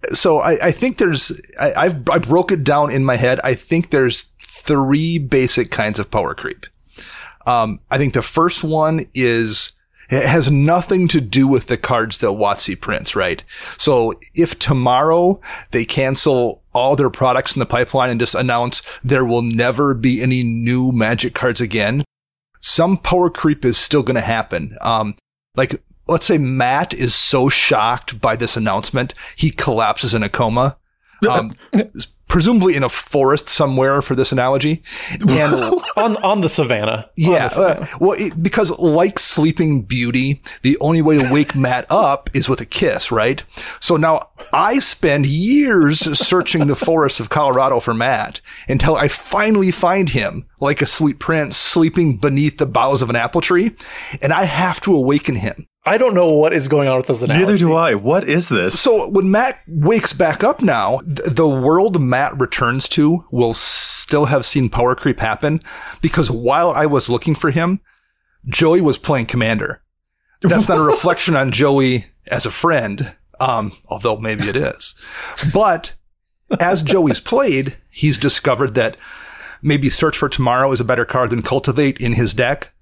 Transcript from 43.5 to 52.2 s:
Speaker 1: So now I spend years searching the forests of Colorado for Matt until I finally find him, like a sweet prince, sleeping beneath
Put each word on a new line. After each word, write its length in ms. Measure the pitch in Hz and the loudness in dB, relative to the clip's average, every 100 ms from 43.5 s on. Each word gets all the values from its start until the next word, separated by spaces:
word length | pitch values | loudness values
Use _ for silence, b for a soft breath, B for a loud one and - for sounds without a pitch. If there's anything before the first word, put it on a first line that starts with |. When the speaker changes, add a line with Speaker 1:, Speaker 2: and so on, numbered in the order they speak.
| B B B | B B B
Speaker 1:
So 160 | - 165 | 0 2
now 240 | 160 160 - - - | 2 0 -2 -18 -4
I 260 | 139 190 262 | 0 2 0
spend 480 | - - 165 143 139 | -2 -2 0 2 0
years 720 | 147 202 285 285 202 147 156 165 143 | 0 2 2 4 4 4 2 -2 -2
searching 520 | - 180 170 170 143 | 0 0 0 0 0
the 80 | 139 | 0
forests 420 | - 165 143 - | 0 2 0 -2
of 120 | 113 | -4
Colorado 500 | - 147 127 135 123 | 0 2 2 2 0
for 140 | - | -2
Matt 460 | 113 117 120 104 - B B B | -2 0 -2 -4 -10 B B B
until 260 | 135 - | 0 2
I 140 | 147 143 | 2 0
finally 640 | - - 202 214 214 190 | -2 -4 0 2 2 2
find 360 | 175 175 190 180 | 2 0 2 0
him, 380 | 127 98 - - _ | -2 -4 -8 -16 _
like 200 | 139 147 | -2 0
a 60 | 147 | -2
sweet 320 | - 151 - | 0 -2 -2
prince, 380 | - 160 139 - | -2 -2 -2 -4
sleeping 600 | - - 160 175 165 | -2 2 2 2 0
beneath 420 | 120 | 2